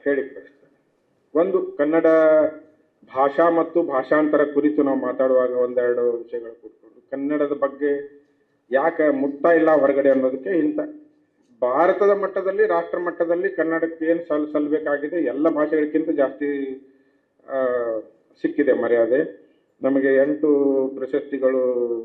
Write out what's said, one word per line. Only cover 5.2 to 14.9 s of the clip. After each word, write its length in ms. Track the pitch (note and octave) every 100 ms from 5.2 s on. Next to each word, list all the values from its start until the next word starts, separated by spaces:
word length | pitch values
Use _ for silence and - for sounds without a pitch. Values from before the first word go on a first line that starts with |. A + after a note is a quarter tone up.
| C3 B2+ B2+
ಒಂದೆರಡು 600 | B2 B2 B2 B2 A#2+ A#2+
ವಿಷಯಗಳು 500 | A#2+ - A#2+ A2+ -
ಕೂತ್ಕೊಂಡು, 480 | A2 - _ - _
ಕನ್ನಡದ 420 | C3+ C#3 D3+ C#3+
ಬಗ್ಗೆ 720 | C#3+ C#3 C3 D3 C#3+ - - _ _ _ _ _
ಯಾಕೆ 380 | C3 D#3+ E3 D3+
ಮುಟ್ತಾ 440 | C3+ C#3 C#3 E3+
ಇಲ್ಲ 180 | E3 D#3+
ಹೊರಗಡೆ 400 | D3+ C3+ C3+ C3+
ಅನ್ನೋದಕ್ಕೆ 400 | C3 C3 C3+ F#3+
ಇಂಥ 280 | F3 D3+ D3+ D3+ - - _ _ _ _ _
ಭಾರತದ 480 | B2 C3+ F3 F3+ G3+
ಮಟ್ಟದಲ್ಲಿ, 560 | G3+ F#3+ G3 F#3 G3 G#3+
ರಾಷ್ಟ್ರ 320 | E3+ E3+ F3+
ಮಟ್ಟದಲ್ಲಿ 500 | F3 E3 E3+ E3+ F#3+
ಕನ್ನಡಕ್ಕೆ 560 | - D#3+ E3 E3 -
ಏನ್ 160 | D#3+ E3+ E3+
ಸಲ್-, 240 | D3+ D3+
ಸಲ್ಲಬೇಕಾಗಿದೆ 640 | D3+ D3 D3+ D3+